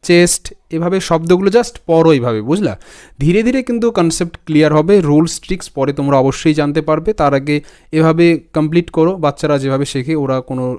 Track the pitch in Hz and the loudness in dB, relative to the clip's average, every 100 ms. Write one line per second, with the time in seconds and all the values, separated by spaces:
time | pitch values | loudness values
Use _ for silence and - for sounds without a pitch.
0 | - 175 175 - - - _ 165 170 190 | 2 4 4 0 -8 -18 _ -6 -2 -4
1 | - 165 165 180 196 220 233 - - 165 | -2 -2 2 0 2 0 0 -8 0 2
2 | 160 147 120 110 107 175 180 95 - - | 4 4 0 -4 -2 -2 -2 -6 -16 -20
3 | - _ 143 190 226 269 254 233 233 220 | -20 _ 0 2 2 -2 -2 -2 0 0
4 | 170 160 170 - - 151 156 151 160 208 | 0 -2 -6 -8 -2 2 4 2 4 2
5 | 156 147 170 - - 185 - - 135 143 | 4 2 2 -4 -8 -10 -8 -4 -4 -2
6 | 139 139 135 131 165 151 147 147 151 156 | 0 2 2 0 0 0 0 -2 -2 -2
7 | 165 214 147 139 143 147 - _ _ 156 | -2 -2 0 0 -2 -4 -6 _ _ 0
8 | 160 160 170 165 - 160 156 170 170 - | 2 4 2 2 -4 -4 0 0 -2 0
9 | 165 190 151 143 156 143 135 135 139 139 | 0 0 -4 -4 -2 -2 -2 -4 -4 -6
10 | 127 160 139 131 127 127 127 | -4 -4 -2 -4 -4 -8 -6